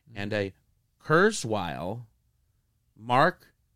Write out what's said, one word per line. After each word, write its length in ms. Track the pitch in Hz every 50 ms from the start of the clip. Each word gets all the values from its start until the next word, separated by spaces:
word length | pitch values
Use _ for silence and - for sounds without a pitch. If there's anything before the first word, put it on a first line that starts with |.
| _ - 117
and 200 | 101 101 104 107
a 200 | 104 101 98 - _ _ _ _ _ _ _ _ _
Kurzweil 1000 | - - 156 165 190 220 214 - - 117 110 101 90 85 69 64 78 90 107 120 120 - _ _ _ _ _ _ _ _ _ _ _ _ _ _ _ _ _ -
Mark 480 | 110 117 123 131 151 180 180 _ _ _ _ _ _ _ _